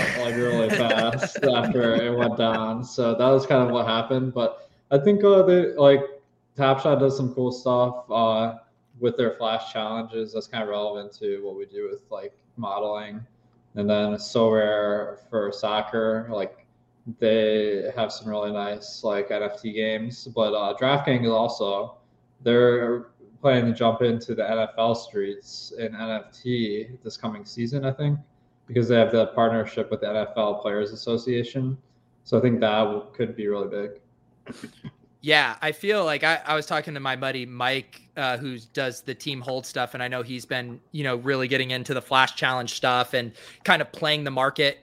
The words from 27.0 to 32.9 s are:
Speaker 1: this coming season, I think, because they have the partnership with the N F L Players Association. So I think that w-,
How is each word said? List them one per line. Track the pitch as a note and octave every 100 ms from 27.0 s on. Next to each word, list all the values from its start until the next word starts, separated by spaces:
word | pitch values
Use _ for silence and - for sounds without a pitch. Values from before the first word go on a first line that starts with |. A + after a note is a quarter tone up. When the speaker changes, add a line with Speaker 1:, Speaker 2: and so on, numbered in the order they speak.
Speaker 1:
this | A2+ -
coming | A#2 G#2+
season, | G2+ - A#2 C#3
I | C3+
think, | C3 D3 D3 - _ _ _ -
because | A#2+ A2+
they | A#2
have | A2
the | A#2 A2
partnership | - A2+ A2+ G#2 - G#2+
with | G#2+
the | G#2
N | G#2+
F | G2+ -
L | G#2+ G#2
Players | G#2+ G#2 G#2
Association. | A2+ - A#2 B2+ A#2+ A#2+ C3+ C3 C3+ _ _ _ _
So | - A2+
I |
think | A#2+ A#2
that | A2 G#2+
w-, | A2